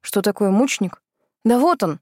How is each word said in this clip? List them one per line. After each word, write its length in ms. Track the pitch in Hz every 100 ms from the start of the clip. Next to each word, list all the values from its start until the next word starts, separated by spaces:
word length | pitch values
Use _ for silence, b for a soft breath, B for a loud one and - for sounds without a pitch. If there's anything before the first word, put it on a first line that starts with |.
«Что 220 | - 208
такое 280 | 202 196 202
мучник?» 520 | 196 269 - 185 - _ _ _ _
«Да 140 | 226 240
вот 240 | 311 349
он». 180 | 185 156